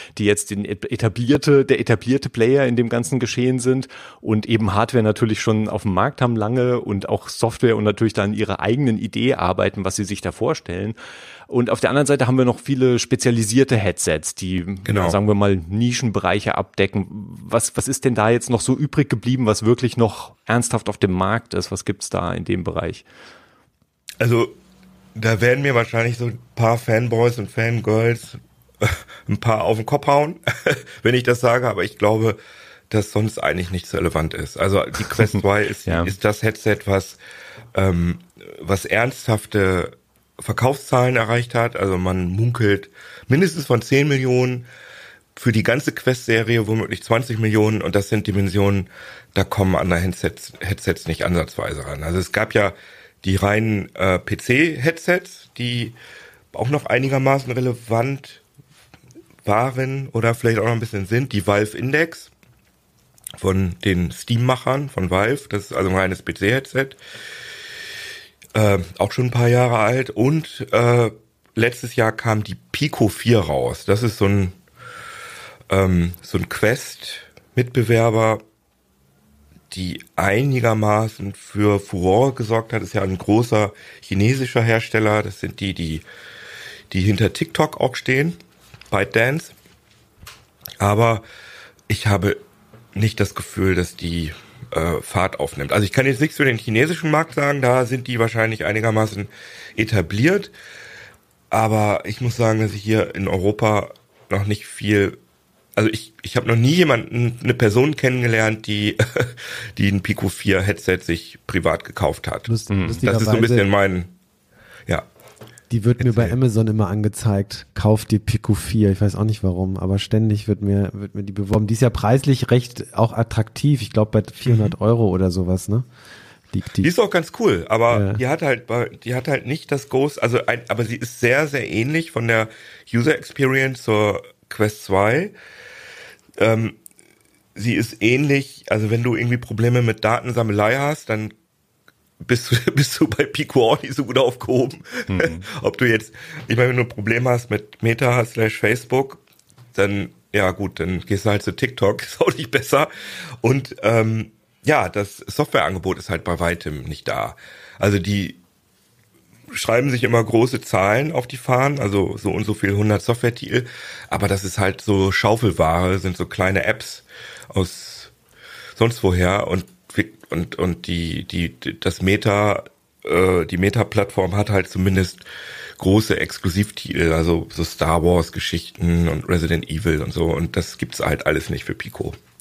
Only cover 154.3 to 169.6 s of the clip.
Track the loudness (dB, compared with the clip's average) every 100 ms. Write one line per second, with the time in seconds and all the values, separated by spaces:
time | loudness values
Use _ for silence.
154.3 | _ _ _ 0 2 2 -2 -4 -8 -8
155.3 | -4 0 0 0 -2 -4 -4 -4 -6 -4
156.3 | -2 -2 -2 -6 -8 -8 -8 -6 -4 -6
157.3 | -8 -20 -20 -20 -2 2 2 0 -2 -4
158.3 | -10 _ _ _ _ _ _ _ _ _
159.3 | _ -14 -6 2 2 2 0 2 2 4
160.3 | 4 4 0 -2 2 2 2 0 -2 -6
161.3 | -8 -2 0 0 0 0 0 0 -2 -4
162.3 | -2 -4 -2 -2 2 2 2 0 0 -2
163.3 | -4 -4 -4 -4 -10 -16 -16 -8 -2 0
164.3 | -2 -4 -2 -2 -2 0 2 2 2 2
165.3 | 2 2 2 2 2 2 0 -2 -4 -6
166.3 | -2 0 2 0 -4 -8 -18 -20 -20 -20
167.3 | -20 -6 -2 -2 -6 -18 -20 -20 _ _
168.3 | _ -20 -20 -14 0 0 2 0 2 2
169.3 | 2 0 -4